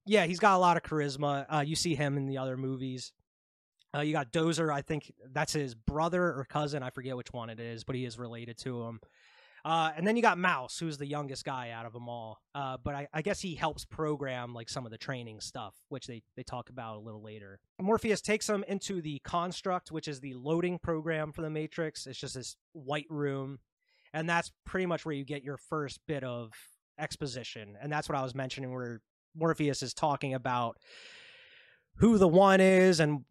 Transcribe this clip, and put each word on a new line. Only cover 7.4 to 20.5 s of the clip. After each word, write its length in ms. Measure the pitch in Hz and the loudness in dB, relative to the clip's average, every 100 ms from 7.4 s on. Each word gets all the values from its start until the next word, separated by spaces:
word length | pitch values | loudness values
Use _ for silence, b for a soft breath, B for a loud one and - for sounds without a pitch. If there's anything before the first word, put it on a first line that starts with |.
| 113 | -8
it 100 | 113 | -8
is, 240 | 117 117 104 | -10 -8 -6
but 100 | 131 | -4
he 80 | |
is 160 | 127 113 | -4 -6
related 380 | 120 117 117 117 | -10 -10 -12 -10
to 240 | 135 123 | -6 -6
him. 160 | 117 113 b b b b b b | -6 -10 b b b b b b
Uh, 280 | 156 165 160 156 | 0 2 2 2
and 100 | 185 | 2
then 100 | 233 | 6
you 60 | |
got 160 | 226 175 | 6 6
Mouse, 400 | 180 151 127 - | 4 2 -2 -6
who's 200 | 165 147 | -6 -6
the 80 | 143 | -6
youngest 380 | 147 143 131 - | -4 -6 -8 -8
guy 260 | 131 120 | -6 -8
out 140 | 113 117 | -10 -12
of 80 | |
them 140 | 120 120 | -12 -12
all. 340 | 120 110 107 _ | -10 -12 -14 _
Uh, 240 | 143 139 131 | -8 -6 -6
but 140 | 135 143 | -6 -6
I, 120 | 143 | -6
I 80 | 151 | -6
guess 180 | 160 208 | -4 -4
he 140 | 196 147 | -4 -4
helps 300 | 156 151 - | -4 -4 -10
program, 680 | - 156 147 139 127 120 | -4 -2 -2 -4 -6 -8
like, 160 | 120 117 | -10 -10
some 160 | - 120 | -8 -8
of 60 | |
the 60 | 110 | -10
training 420 | - 131 117 107 | -8 -8 -8 -12
stuff, 340 | - 135 107 - _ | -12 -10 -12 -14 _
which 160 | 135 - | -12 -10
they, 160 | 117 - - | -14 -14 -14
they 80 | |
talk 260 | 127 123 117 | -10 -10 -10
about 280 | 127 113 107 | -12 -12 -10
a 20 | |
little 220 | 110 107 | -12 -14
later. 360 | 107 107 101 98 _ - | -14 -16 -18 -20 _ -4
Morpheus 400 | 185 220 226 202 | 2 4 4 0
takes 260 | - 214 - | 2 0 0
him 160 | 208 202 | -2 -2
into 340 | 196 - 190 | -4 -4 -4
the 180 | 156 143 | -4 -6
Construct, 680 | - 175 175 170 196 180 - | -4 -2 -2 -4 -2 -2 -4
which 160 | 160 151 | -8 -6
is 120 | 139 | -8
the 140 | 135 127 | -8 -6
loading 440 | 131 | 0